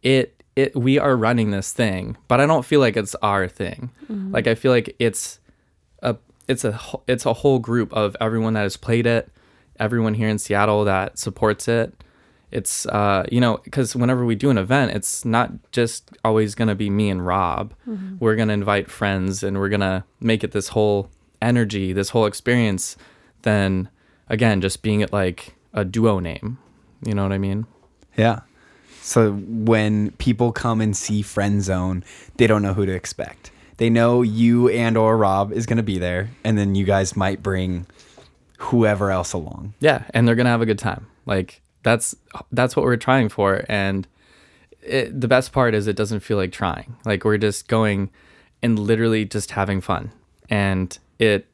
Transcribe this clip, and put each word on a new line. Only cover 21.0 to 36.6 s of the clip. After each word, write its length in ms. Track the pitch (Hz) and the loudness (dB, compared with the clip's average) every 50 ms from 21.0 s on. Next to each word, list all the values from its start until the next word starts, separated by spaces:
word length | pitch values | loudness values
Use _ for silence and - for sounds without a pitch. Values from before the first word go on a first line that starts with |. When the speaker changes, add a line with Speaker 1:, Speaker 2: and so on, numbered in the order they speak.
| 98 - - _ _ _ _ _ - | -2 -6 -12 _ _ _ _ _ 0
Speaker 1:
energy, 500 | 117 120 120 117 101 107 101 95 92 92 | 2 2 2 2 0 -2 -2 -2 -2 -2
this 160 | 98 98 - | -2 -2 0
whole 160 | - 120 110 | 2 2 2
experience. 720 | 104 101 - - 123 123 123 117 107 98 92 - - - _ - - _ _ _ _ _ _ - | 2 0 -2 -2 0 2 2 2 0 0 -2 -6 -8 -10 _ -20 -20 _ _ _ _ _ _ 0
Then 480 | 113 107 104 98 95 95 92 92 - _ _ _ _ _ _ _ _ | 0 2 2 2 2 0 -2 -4 -6 _ _ _ _ _ _ _ _
again, 320 | 113 107 120 113 107 95 90 | -2 2 4 4 4 2 0
just 180 | 95 - - - | -2 -4 -2 -4
being 200 | 110 104 104 107 | -2 0 0 0
it, 100 | - - | 0 0
like, 440 | 104 95 92 87 - - - - _ _ _ - | -2 -2 -2 -4 -6 -14 -20 -20 _ _ _ -6
a 100 | 110 101 | -4 -4
duo 360 | 92 95 113 110 113 104 95 | -2 0 2 2 2 2 0
name. 360 | 90 85 82 - - 107 123 131 _ _ _ _ _ _ _ _ - | -2 -6 -8 -8 -8 -10 -10 -10 _ _ _ _ _ _ _ _ -6
You 80 | 123 107 | -4 -2
know 100 | 101 98 | -2 0
what 100 | 98 98 | 0 0
I 60 | 98 | -2
mean? 280 | 98 98 98 104 110 - _ _ _ _ _ _ - _ _ | -2 -2 -4 -4 -6 -10 _ _ _ _ _ _ -20 _ _
Speaker 3:
Yeah. 240 | - 113 117 113 120 - _ _ _ _ _ _ _ _ _ - - - | 2 2 2 2 0 -6 _ _ _ _ _ _ _ _ _ -20 -18 -12
So 300 | - - 123 113 107 101 | -2 2 4 4 4 2
when 800 | 101 98 - 113 113 107 110 113 110 107 107 107 107 104 101 - | -2 -8 -8 -6 -2 2 2 2 4 4 2 2 0 0 -2 -4
people 380 | _ - 131 120 107 123 120 | _ -2 -2 0 2 0 0
come 300 | 110 - - 120 117 110 | 0 -2 -2 -2 0 0
and 160 | 113 107 101 | 0 0 -2
see 240 | - - - 107 104 | -2 -4 -4 -2 -4
Friend 420 | 104 - - - 98 101 101 101 98 | -4 -4 -4 -2 0 0 0 0 0
Zone, 400 | 92 95 92 90 90 92 92 - - - - - - - - | 0 -2 -2 -2 -2 -4 -4 -8 -10 -20 -20 -20 -20 0 2
they 80 | 123 | 4
don't 160 | 110 110 104 101 | 4 4 2 2
know 100 | 98 95 | 0 0
who 140 | 101 101 | 0 -2
to 60 | 95 92 | -2 -2
expect. 580 | 90 - - - - - - - - _ - _ _ - _ - | -6 -8 -10 -10 -10 -10 -10 -12 -20 _ -20 _ _ -20 _ -6
They 140 | - 117 117 | -2 0 2
know 320 | 113 117 117 120 120 123 123 | 4 4 4 4 4 4 2
you 480 | 110 107 110 117 117 117 120 123 123 | 2 2 4 4 4 6 6 4 4
and 260 | 98 117 117 117 113 | 2 2 0 2 2
or 220 | 113 110 110 113 113 | 4 4 4 4 4
Rob 340 | 107 98 95 98 101 101 104 | 4 2 2 2 0 0 -2
is 140 | - 117 | -6 -2
gonna 160 | 110 117 117 113 | 0 0 0 0
be 160 | 104 98 90 | 0 -2 -2
there, 320 | 87 87 90 90 98 113 120 - _ | -2 -2 -2 -4 -4 -6 -10 -8 _
and 120 | 110 110 | 0 0
then 180 | 104 | 2